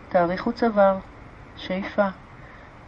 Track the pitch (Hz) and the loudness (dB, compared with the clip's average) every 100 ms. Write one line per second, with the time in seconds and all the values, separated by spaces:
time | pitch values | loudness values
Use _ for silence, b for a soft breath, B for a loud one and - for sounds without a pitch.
0 | - 185 170 190 240 240 233 208 196 190 | -2 0 2 0 -4 -2 0 4 4 2
1 | - - - - - - - 185 208 - | -6 -20 -20 -20 -20 -14 -8 -8 -4 -2
2 | 196 - - B B B B B | -2 -4 -16 B B B B B